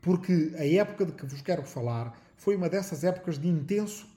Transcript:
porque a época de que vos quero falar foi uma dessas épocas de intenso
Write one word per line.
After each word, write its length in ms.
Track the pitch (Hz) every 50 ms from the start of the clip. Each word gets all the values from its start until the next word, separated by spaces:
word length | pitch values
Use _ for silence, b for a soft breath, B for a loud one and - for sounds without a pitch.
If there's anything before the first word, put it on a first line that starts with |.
porque 520 | - 175 185 180 - - 180 165 156 160 - -
a 80 | 147
época 400 | 143 165 196 208 202 - - 196
de 60 | 165
que 120 | - - -
vos 160 | 131 139 -
quero 220 | - - - 143
falar 580 | 139 - - 131 117 120 117 117 117 117 B B B B B
foi 180 | - - 196 202
uma 140 | 185 180 160
dessas 340 | 180 196 190 - 170 135
épocas 360 | 160 180 180 180 - 180 156 139
de 100 | 156 180
intenso 580 | 175 156 135 - 202 208 214 208 - - - - -